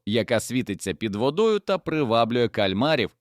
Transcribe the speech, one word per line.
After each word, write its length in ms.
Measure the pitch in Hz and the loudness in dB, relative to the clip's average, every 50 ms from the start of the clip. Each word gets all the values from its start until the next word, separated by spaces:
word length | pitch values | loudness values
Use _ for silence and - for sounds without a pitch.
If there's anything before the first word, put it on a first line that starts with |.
| _ | _
яка 340 | 101 107 113 107 - 120 107 | -2 -2 -2 0 0 0 -2
світиться 540 | - - 117 131 117 110 98 80 - 95 85 | 0 -2 -4 -4 -2 -2 -6 -6 -4 -6 -6
під 200 | - 110 110 95 | -4 -4 -4 -2
водою 440 | 104 120 139 147 180 220 220 214 202 | 0 0 0 2 2 2 2 2 0
та 200 | - - 196 180 | 0 -2 -4 -2
приваблює 680 | - 170 160 156 143 113 113 117 117 110 120 123 120 110 | -2 -4 -2 -2 0 2 2 2 2 2 2 0 0 0
кальмарів, 640 | - 113 104 98 95 101 131 156 160 131 104 - - _ | 2 0 0 2 2 0 0 2 2 0 0 -4 -6 _